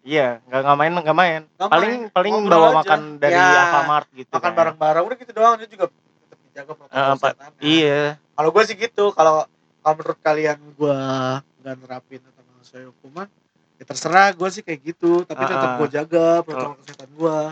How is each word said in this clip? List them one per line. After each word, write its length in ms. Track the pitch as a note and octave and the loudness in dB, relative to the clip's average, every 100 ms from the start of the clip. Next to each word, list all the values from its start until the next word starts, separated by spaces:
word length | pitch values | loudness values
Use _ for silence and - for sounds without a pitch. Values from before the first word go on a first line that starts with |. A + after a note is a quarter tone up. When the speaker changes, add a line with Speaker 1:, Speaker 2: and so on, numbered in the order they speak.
Speaker 1:
Iya, 280 | C3 D3+ B2+ A#2 | -4 -2 0 -4
nggak, 180 | B2 C3 | _ -2
nggak 140 | C#3 C#3+ | 2 2
main, 140 | D#3 | 2
nggak 240 | F3 D#3 D#3+ | 0 0 2
main. 220 | F3+ D#3+ D#3 | 2 0 -10
Speaker 2:
Nggak 180 | - G3 | -8 0
Speaker 1:
Paling, 240 | E3 G#3+ B3 | 2 2 -4
Speaker 2:
main. 160 | G#3+ | -4
Speaker 1:
paling 180 | F3+ F#3+ A3 | -2 0 0
Speaker 2:
Ngobrol 140 | G3+ | 4
Speaker 1:
bawa 100 | E3+ | 6
Speaker 2:
aja. 120 | E3 D#3+ | 6 4
Speaker 1:
makan 220 | F#3+ D3+ D3+ D3 | 2 0 -2 -2
dari 160 | C#3+ | 0
Speaker 2:
Ya. 160 | F3 F#3 F3+ F3 | 4 4 4 4
Speaker 1:
Alfamart 420 | D3 D3+ D3 - | 2 0 -2 -4
gitu 160 | C3 B2+ | -12 -10
Speaker 2:
Makan 160 | D#3+ F3 | -6 -2
Speaker 1:
kan. 80 | |
Speaker 2:
bareng-bareng, 480 | E3+ E3 D#3 D#3 D#3 | 0 -2 0 -2 0
udah 120 | G3 B3 | -2 -6
gitu 140 | A#3+ | -10
doang. 200 | G#3+ A3+ A3+ | 0 2 2
Dia 120 | A3 | -4
juga 160 | G#3 F3 | -8 -8
tetep 480 | _ _ _ _ _ | _ _ _ _ _
dijaga 320 | _ C#3+ C#3+ | _ -20 -18
protokol 220 | D3+ C#3+ C3 | -20 -8 -2
Speaker 1:
Heeh, 140 | C3+ | 0
Pak. 200 | C3+ C#3 | 0 -2
Speaker 2:
kesehatannya. 280 | - D3 _ | -4 -14 _
Speaker 1:
Iya. 400 | D3 D#3+ D3 C#3+ D3 D3+ _ | 0 2 2 0 -2 -8 _
Speaker 2:
Kalau 160 | - D#3 | -4 0
gua 140 | G3+ | 2
sih 120 | A3 G3 | 2 -2
gitu, 280 | A#3 - G3+ | -6 -2 0
kalau, 240 | - D#3+ D#3 - _ _ _ | 2 2 2 -2 _ _ _
kalau 120 | D#3 D#3 | -4 -2
menurut 220 | D#3 D#3 | -4 -4
kalian 380 | D#3+ D3+ D#3 D3 D3 | -2 0 -2 -4 -10
gua 240 | C#3+ D3 C#3 C3+ C3 C3 C3+ C3+ _ | -4 -2 -2 -4 -4 -4 -6 -10 _
nggak 160 | C3 C3 | -18 -16
nerapin 460 | B2+ B2+ - C3 | -16 -18 -18 -20
atau 180 | C3 C3 | _ _
nggak 180 | B2 B2 | _ _
sesuai 200 | B2+ B2+ B2+ | _ -20 -20
hukuman, 340 | G2 C3+ D#3 G3+ _ _ _ _ _ | _ -18 -16 -16 _ _ _ _ _
ya 80 | |
terserah, 440 | C3 C3 D#3+ F3+ G3+ | -16 -8 0 4 4
gua 160 | F3 F#3 | 0 -6
sih 140 | G3 | -8
kayak 180 | - D3+ D3 | -10 -12 -12
gitu. 360 | E3+ E3+ F3 | -4 0 0
Tapi 200 | F3 C#3+ | -2 -6
tetep 180 | C3 C3 | -4 -2
Speaker 1:
Heeh. 140 | C3 B2 | -2 -2
Speaker 2:
gua 120 | D3 | -4
jaga 360 | D3 D#3+ E3+ E3 E3+ | -4 -2 0 2 0
protokol 240 | D#3+ C#3+ C3 | -2 -8 -10
Speaker 1:
Kalau 140 | C#3 | -12
Speaker 2:
kesehatan 300 | - C#3+ C3+ | -20 -20 -20
gua. 240 | D3 D#3+ D#3 D#3 | -6 -4 -2 -6